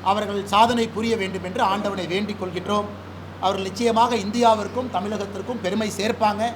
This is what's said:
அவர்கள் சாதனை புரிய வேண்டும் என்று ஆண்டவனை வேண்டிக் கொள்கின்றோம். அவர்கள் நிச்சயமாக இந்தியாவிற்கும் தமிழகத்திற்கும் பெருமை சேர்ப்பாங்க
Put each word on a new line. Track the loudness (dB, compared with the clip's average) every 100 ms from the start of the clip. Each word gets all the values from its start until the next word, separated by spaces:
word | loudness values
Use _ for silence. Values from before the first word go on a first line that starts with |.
| 2
அவர்கள் | 2 0 -4 2
சாதனை | 4 6 4 0 0
புரிய | 0 0
வேண்டும் | -2 -4 -6
என்று | 0 0
ஆண்டவனை | 2 -2 -4 -2
வேண்டிக் | -2 -2 -4
கொள்கின்றோம். | -6 -6 0 0 -2 -10 -14 -14 -14 -2
அவர்கள் | 0 0 -4
நிச்சயமாக | 0 2 4 4 2
இந்தியாவிற்கும் | 0 4 6 6 2 -4 -4
தமிழகத்திற்கும் | -4 -4 -4 -6 -6 -6 -4
பெருமை | -2 0 -2 -2
சேர்ப்பாங்க | -2 2 0 2 -2